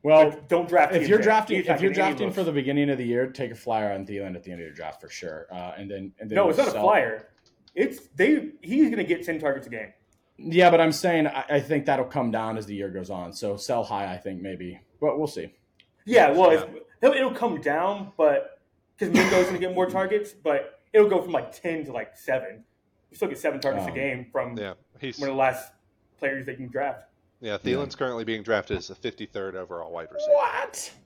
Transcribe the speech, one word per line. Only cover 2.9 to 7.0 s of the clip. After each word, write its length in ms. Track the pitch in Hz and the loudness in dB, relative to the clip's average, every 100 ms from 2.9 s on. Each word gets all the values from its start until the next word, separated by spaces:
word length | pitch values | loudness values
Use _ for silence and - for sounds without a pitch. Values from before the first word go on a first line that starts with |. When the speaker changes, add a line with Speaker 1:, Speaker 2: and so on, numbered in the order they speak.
| 135 | 0
Speaker 1:
the 60 | |
year, 220 | 120 120 131 | 0 0 0
take 240 | 131 127 | -4 -8
a 40 | 113 | -8
flyer 360 | - 110 107 | -4 -2 -2
on 140 | 98 95 | -4 -8
Thielen 300 | 101 98 90 | -8 -8 -10
at 80 | |
the 80 | 95 | -12
end 80 | 87 | -14
of 60 | 82 | -14
your 80 | |
draft 260 | 76 80 76 | -12 -14 -14
for 80 | 78 | -18
sure. 380 | - 90 78 76 | -14 -12 -12 -12
Uh, 200 | 92 90 80 | -12 -12 -12
and 140 | 101 | -12
then, 220 | 98 98 - | -10 -12 -14
and 100 | 113 | -4
then 60 | 131 | 2
Speaker 2:
No, 120 | 196 | 2
it's 80 | 156 | 4
not 100 | 269 | 0
a 20 | |
Speaker 1:
sell. 120 | - | 2
Speaker 2:
flyer. 460 | 180 208 | 4 4